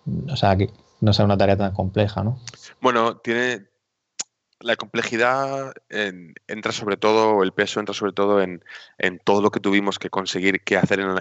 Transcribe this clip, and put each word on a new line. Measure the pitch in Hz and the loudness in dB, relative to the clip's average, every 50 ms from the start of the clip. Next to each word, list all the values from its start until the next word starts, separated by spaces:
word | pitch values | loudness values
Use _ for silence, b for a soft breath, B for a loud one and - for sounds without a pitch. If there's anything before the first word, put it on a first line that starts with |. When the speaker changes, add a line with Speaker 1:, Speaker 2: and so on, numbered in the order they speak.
| _ - - - 131 147 | _ -8 -6 -6 -6 -6
Speaker 1:
o | 147 | -4
sea, | - - 101 95 | 0 2 2 4
que | 95 101 - - - _ _ _ _ | 2 2 -2 -4 -10 _ _ _ _
no | - 107 104 | 2 2 4
sea | - 107 | 4 4
una | 101 101 | 4 4
tarea | 98 101 98 98 | 4 4 4 2
tan | 98 101 98 95 | 2 0 -2 -2
compleja, | 95 95 92 - 107 104 104 - 101 98 | -2 -4 -2 0 0 0 0 -2 -4 -4
¿no? | 107 127 135 B B B B B B B _ | -4 -4 -6 B B B B B B B _
Speaker 2:
Bueno, | - 127 123 120 113 117 110 | 0 2 2 4 2 0 0
tiene, | - - 117 113 117 123 127 123 104 98 _ _ _ _ _ _ _ _ _ _ - - - _ _ _ _ _ - | -4 -4 -2 -2 0 0 -2 -2 -4 -8 _ _ _ _ _ _ _ _ _ _ -14 -14 -14 _ _ _ _ _ -10
la | - 117 113 | -4 -4 -4
complejidad | - - 104 - 117 113 110 117 113 117 123 131 135 135 135 139 135 135 135 - - - - | -4 -4 -6 -4 -4 -4 -2 0 0 2 2 2 0 -2 -4 -6 -6 -8 -10 -14 -18 -16 -10
en-, | - 107 107 101 92 90 87 80 - - - | -6 -4 -4 -4 -6 -10 -16 -20 -20 -20 -16
entra | - - 107 104 113 110 | -14 -10 -8 -6 -6 -6
sobre | - 117 104 98 | -4 -4 -4 -2
todo, | 92 - 107 110 110 110 110 107 101 95 | 0 2 2 4 4 4 4 4 2 2
el | 95 - | 2 0
peso | - 104 98 - 113 | 0 -2 -2 -2 -4
entra | 104 101 101 | -6 -6 -6
sobre | - 107 101 95 | -4 -4 -4 -2
todo | 101 101 101 104 101 95 | 0 2 2 4 2 2
en, | 90 90 85 B B B B B B B - | 0 -4 -10 B B B B B B B -4
en | - 92 92 87 | -4 -4 -4 -2
todo | - - 101 104 101 | 0 2 2 4 2
lo | 104 | 2
que | - 110 | 0 0
tuvimos | 98 101 98 101 101 98 95 - | 0 2 2 2 2 0 -2 -4
que | - 92 | -6 -8
conseguir | - 98 95 92 - 92 92 95 95 95 - | -6 -6 -6 -4 -4 -2 0 0 0 -2 -2
que | - 101 | -2 0
hacer | 95 92 - 104 95 | 2 2 2 2 0
en, | 98 95 95 92 | 0 -2 -2 -2